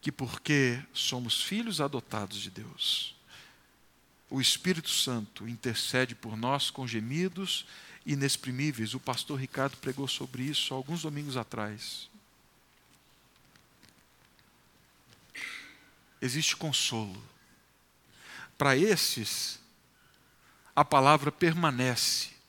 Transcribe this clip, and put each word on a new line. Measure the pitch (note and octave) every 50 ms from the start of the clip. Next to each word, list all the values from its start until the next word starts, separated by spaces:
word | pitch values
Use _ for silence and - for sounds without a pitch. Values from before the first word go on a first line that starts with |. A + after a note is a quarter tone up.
que | - D3
porque | C#3 - C3 A#2+ - - - - D3 C#3+ C3+ B2 A#2+ B2+ C#3 - -
somos | - - - - B2 B2 A#2 - -
filhos | - - F#3+ G#3+ A#3 A3+ F#3+ D3+
adotados | D3+ C#3 C#3 B2+ - - - G#2+ G2+ F#2+ G#2 G#2
de | G#2 -
Deus, | F#2 F#2+ G#2+ A#2 - - - - - - - - - - _ - - - - - - - _ _ _ _ _ _ _ _ _ _ _ _ _ _
o | - C3+
Espírito | B2+ - - - - F#3 F#3 E3 D#3+ -
Santo | - - - C3+ B2+ A#2 G#2+ G2+ _ - G2+ A2+
intercede | A#2+ A2+ - B2+ A2+ - - - - B2+ B2+ B2+ A#2
por | - - A#2 A2
nós | A2 A2+ B2 C#3 C#3+ - -
com | - - C3
gemidos | A#2+ A2+ A2+ G#2+ A#2 C3+ D#3 F3+ F#3+ F3 F3 G3 F3+ - - - - - - - - - - -
inexprimíveis. | - D3 C#3 C#3 C#3 - - - C3 B2+ B2+ C#3+ D3+ C#3+ A#2 A2 G#2+ A2+
O | C3
pastor | - - B2+ - - - D3+ C3
Ricardo | C3+ C3 - - C3+ C#3 - -
pregou | - C#3 C3 C3+ C#3 C3
sobre | - - C3+ C3 B2+ A#2+ B2+
isso | C#3+ D3+ - - - C#3
alguns | C3 C3 C3+ E3 E3+ D#3
domingos | D#3+ D3+ C#3+ D3 D3 C3 C3
atrás. | A2+ - - A#2 G#2+ G#2 G#2+ G#2 - - - - - - _ - _ _ _ _ _ _ _ _ _ _ _ _ _ _ _ _ _ _ _ _ _ _ _ _ _ _ _ - _ _ _ _ - - _ _ _ _ _ _ _ _ _ _ _ _ _ _ _ _ _ _ _ _ _ _ _ _ - - - - - - - - - - - - - - - - - _ _ _ _ _
Existe | - B2+ B2 D3+ D3+ - -
consolo. | - - D#3 C3+ - - - B2+ A2+ A2 G2+ F#2 G#2+ A2 - - _ _ _ - _ _ _ _ _ _ _ _ _ _ _ - - - - - - - - _ _
Para | C#3 C#3+ C3
esses, | B2+ F#3 A3 G#3 D#3+ - - - - A2 - - - - - - - - - _ _ _ _ _ _ _ _ _ _ _ _ _ _ _ - - _ _ - -
a | - D3
palavra | - - C#3+ C3 C#3 D3+ D3 C#3 D3
permanece. | - - F3+ E3+ D#3+ E3+ E3+ D#3 C3+ B2 B2+ C3 B2 - - - - - - - - - -